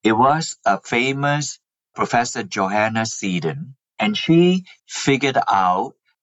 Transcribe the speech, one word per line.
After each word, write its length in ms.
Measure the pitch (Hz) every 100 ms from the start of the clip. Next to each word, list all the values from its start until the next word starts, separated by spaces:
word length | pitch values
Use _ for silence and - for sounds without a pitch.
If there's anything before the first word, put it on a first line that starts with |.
It 100 | 110
was 440 | 110 127 156 160 - 110
a 140 | 98
famous 760 | - 120 131 139 143 147 143 - _ _ _
Professor 480 | - 104 120 120 120
Johanna 600 | 101 104 95 104 110 113
Seedon, 720 | 113 - 101 90 80 104 151 - _ -
and 180 | 107 107
she 480 | - 165 175 185 185 - -
figured 500 | - - 139 139 127 -
out 460 | 98 92 92 127 - _ _